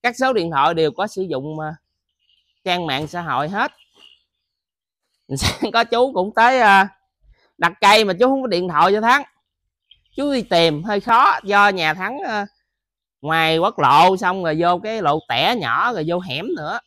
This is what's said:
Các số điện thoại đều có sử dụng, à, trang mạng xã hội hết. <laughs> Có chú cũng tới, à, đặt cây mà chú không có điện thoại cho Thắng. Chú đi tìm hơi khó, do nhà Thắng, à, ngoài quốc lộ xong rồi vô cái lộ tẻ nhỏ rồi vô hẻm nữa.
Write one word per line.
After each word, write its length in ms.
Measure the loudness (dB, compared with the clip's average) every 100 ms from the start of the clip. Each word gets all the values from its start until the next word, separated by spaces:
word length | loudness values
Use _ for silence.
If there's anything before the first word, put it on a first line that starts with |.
Các 140 | -6 -2
số 160 | -2
điện 180 | -2 -2
thoại 240 | 0 0
đều 160 | 2 -2
có 160 | -2 -8
sử 160 | -6
dụng, 380 | -6 -6 -8 -10
à, 140 | -10 -12 _ _ _ _ _ _ _ _
trang 220 | -6 -4 -4
mạng 200 | -6 -6
xã 160 | -10
hội 260 | -6 -4 -4
hết. 240 | -4 -6 _ _ _ -20 _ _ _ _ _ _ _ _ _ _ _ _
<laughs> 440 | -6 -6 -4 -4
Có 120 | -2
chú 280 | 0 0 0
cũng 220 | 0 -2
tới, 260 | 2 2 4
à, 280 | 6 6 4 _ _ _ _ _ _ _
đặt 140 | -4 2
cây 240 | 4 4
mà 100 | 2 2
chú 60 | 2
không 160 | 0
có 60 | -2
điện 200 | -4 -2
thoại 240 | 2 2
cho 80 | 4
Thắng. 220 | 2 0 0 _ _ _ _ _ _ _ _ -6
Chú 160 | -2
đi 100 | -2
tìm 420 | 0 2 2 0
hơi 160 | -4 -4
khó, 380 | 2 4 4 2
do 260 | 0 2 2
nhà 260 | 2 -2
Thắng, 240 | -2 -6 -8
à, 260 | -6 -6 -8 _ _ _ _ _ _ _
ngoài 380 | -4 0 0 0
quốc 200 | -2 0
lộ 380 | 4 6 6 4
xong 280 | -2 -2
rồi 120 | -4 0
vô 220 | 0 0
cái 200 | -4 -4
lộ 180 | -2 -2 -2
tẻ 260 | 0 0 0
nhỏ 340 | -2 0 -2
rồi 120 | -2 -4
vô 140 | -4
hẻm 260 | -6 -8 -8 -8
nữa. 220 | -8 -10